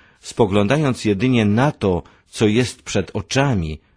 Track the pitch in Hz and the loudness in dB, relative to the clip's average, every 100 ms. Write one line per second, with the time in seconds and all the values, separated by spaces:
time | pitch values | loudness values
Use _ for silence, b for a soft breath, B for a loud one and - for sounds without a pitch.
0 | b b - - 107 104 101 143 143 117 | b b -8 -2 2 2 2 0 0 -2
1 | 110 95 127 123 104 107 143 - 101 87 | -2 0 0 2 2 2 0 0 0 -2
2 | - b b - 107 107 123 - - 104 | -4 b b 0 2 2 -2 -6 -6 -4
3 | - 110 - 131 143 107 78 76 _ | -4 -6 -4 -2 0 0 -4 -8 _